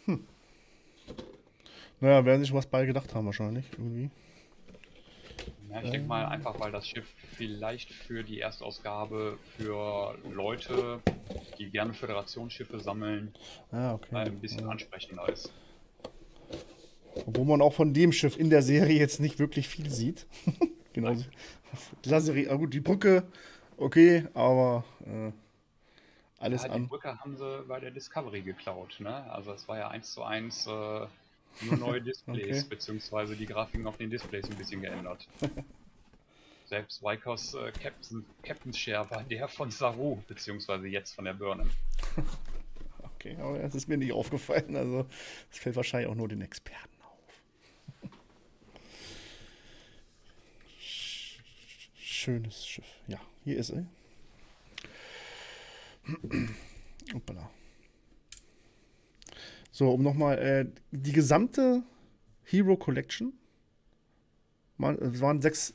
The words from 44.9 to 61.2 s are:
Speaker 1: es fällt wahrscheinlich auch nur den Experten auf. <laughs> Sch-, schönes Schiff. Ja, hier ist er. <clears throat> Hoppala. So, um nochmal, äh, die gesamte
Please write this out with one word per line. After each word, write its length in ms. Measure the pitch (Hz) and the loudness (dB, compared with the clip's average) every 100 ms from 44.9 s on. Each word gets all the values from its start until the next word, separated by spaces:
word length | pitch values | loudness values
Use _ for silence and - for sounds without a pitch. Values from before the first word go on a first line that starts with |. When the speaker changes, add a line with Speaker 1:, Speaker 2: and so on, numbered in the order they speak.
| 127 131 - - - - | -2 -4 -8 -16 -16 -18
Speaker 1:
es 60 | - | -8
fällt 180 | 123 123 | -4 -2
wahrscheinlich 320 | - 120 117 | -2 -2 -2
auch 40 | 110 | -4
nur 120 | 110 | -4
den 140 | 104 | -6
Experten 480 | 95 - - - - _ | -10 -12 -16 -18 -20 _
auf. 1080 | - - _ - _ _ - _ - - - | -20 -20 _ -20 _ _ -20 _ -20 -16 -18
<laughs> 0 | - _ _ _ _ - - - - - - - - - - - - - - - _ - - - - - - | -18 _ _ _ _ -20 -20 -20 -18 -16 -16 -18 -20 -20 -20 -20 -20 -20 -20 -20 _ -20 -20 -20 -20 -20 -18
Sch-, 600 | - - - - - - - - - - - - | -12 -10 -10 -12 -14 -18 -20 -20 -20 -20 -20 -16
schönes 720 | - - - 120 110 - - | -8 -6 -2 -2 -4 -10 -12
Schiff. 200 | - - - - | -12 -16 -18 -14
Ja, 120 | - - - | -14 -14 -12
hier 140 | 147 139 | -6 -4
ist 140 | 117 | -4
er. 140 | 165 175 - - - - - - - - - - - - - - - - - - - - - - | -6 -8 -14 -20 -20 -20 -20 -20 -20 -18 -18 -16 -20 -18 -18 -16 -16 -18 -18 -20 -20 -20 -16 -10
<clears throat> 1080 | 160 - 131 117 107 - - - - - | -10 -4 -2 -2 -6 -16 -18 -18 -18 -10
Hoppala. 360 | 120 - 92 78 - - - _ _ _ - - - - _ _ _ _ _ _ _ - - - - - | -10 -10 -14 -14 -18 -20 -20 _ _ _ -20 -20 -20 -20 _ _ _ _ _ _ _ -20 -18 -18 -20 -14
So, 200 | - 131 | 2 4
um 120 | 127 | 6
nochmal, 340 | 143 143 147 135 | 4 4 2 4
äh, 260 | 135 135 127 - - | 2 2 0 -8 -12
die 200 | 139 139 | -6 2
gesamte 720 | 147 | 4